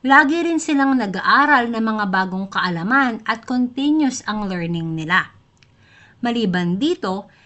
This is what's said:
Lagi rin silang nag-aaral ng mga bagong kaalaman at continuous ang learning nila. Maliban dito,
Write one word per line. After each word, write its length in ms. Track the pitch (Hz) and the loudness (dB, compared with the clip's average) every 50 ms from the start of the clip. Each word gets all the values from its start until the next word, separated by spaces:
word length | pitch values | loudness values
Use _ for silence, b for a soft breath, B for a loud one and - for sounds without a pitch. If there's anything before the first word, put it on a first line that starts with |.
| - | 4
Lagi 400 | 254 269 285 311 269 320 339 330 | 6 6 6 6 4 2 0 0
rin 160 | 339 339 311 | 0 -2 -2
silang 400 | - - 302 277 269 269 269 254 | -2 0 0 2 2 2 2 0
nag-aaral 720 | 226 196 180 190 - - 214 247 285 294 294 254 240 233 | 0 -2 -4 -2 2 4 4 4 6 4 4 2 2 0
ng 80 | 233 220 | -2 -2
mga 320 | 220 220 214 214 208 196 | -2 -2 -2 -2 -2 -2
bagong 400 | 185 190 190 185 180 190 196 196 | 0 -2 -2 -2 -4 -8 -8 -6
kaalaman 720 | - 196 165 185 175 165 165 202 254 277 269 247 226 220 - | -4 -4 -2 -2 -4 -4 -2 0 2 2 2 2 -2 -4 -6
at 240 | - 226 226 - | -6 -6 -6 -4
continuous 720 | - 254 254 247 247 247 269 269 294 302 311 294 262 254 - - | -4 0 0 0 -2 -2 -2 0 2 2 2 2 0 0 -4 -8
ang 240 | - 208 214 208 190 | -6 -6 -4 -4 -4
learning 480 | 185 175 170 165 170 165 165 165 160 160 | -4 -4 -4 -2 -2 -4 -4 -4 -4 -6
nila. 320 | 160 156 180 185 143 - _ - _ _ _ _ b b b b b b b b b b b b | -2 0 0 0 0 -2 _ -20 _ _ _ _ b b b b b b b b b b b b
Maliban 560 | - 240 233 240 220 190 175 180 175 175 175 | -4 -2 -2 0 0 0 0 0 0 -2 -2
dito, 560 | 196 254 320 359 349 - 190 185 190 202 b b b b | 0 0 -2 -2 -2 -4 -6 -6 -6 -8 b b b b